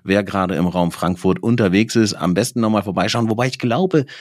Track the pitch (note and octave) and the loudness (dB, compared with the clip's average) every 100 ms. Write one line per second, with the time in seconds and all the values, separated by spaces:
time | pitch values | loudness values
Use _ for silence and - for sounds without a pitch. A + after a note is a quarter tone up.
0 | G2 G2 F#2+ G2+ F#2 D#2 F2+ F2+ F2 - | 0 0 0 -2 -2 0 0 2 -2 0
1 | E2+ F2+ F#2 F2+ A2+ A#2+ G2 F#2+ A2+ A#2 | -4 0 0 0 0 2 4 2 2 2
2 | G#2+ - F2 F2+ A#2 A#2+ A2 G#2+ G2 F2 | 2 0 -2 0 -2 -2 0 0 -2 -2
3 | G2+ A#2+ A2+ A2+ B2+ - B2 B2+ F#3 D#3 | -2 0 -2 0 -2 -2 -2 0 2 0
4 | C3 - | -2 -10